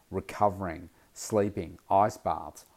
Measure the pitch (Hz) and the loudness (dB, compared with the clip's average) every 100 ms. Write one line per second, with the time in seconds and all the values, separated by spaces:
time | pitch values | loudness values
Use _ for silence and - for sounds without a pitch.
0 | _ 92 - - 104 95 92 80 85 _ | _ -8 -6 2 2 2 -6 -8 -14 _
1 | _ - - 107 101 98 82 82 - 95 | _ -16 0 2 2 -2 -8 -10 2 4
2 | 107 - 90 80 76 - - | 4 2 -4 -4 -6 -16 -20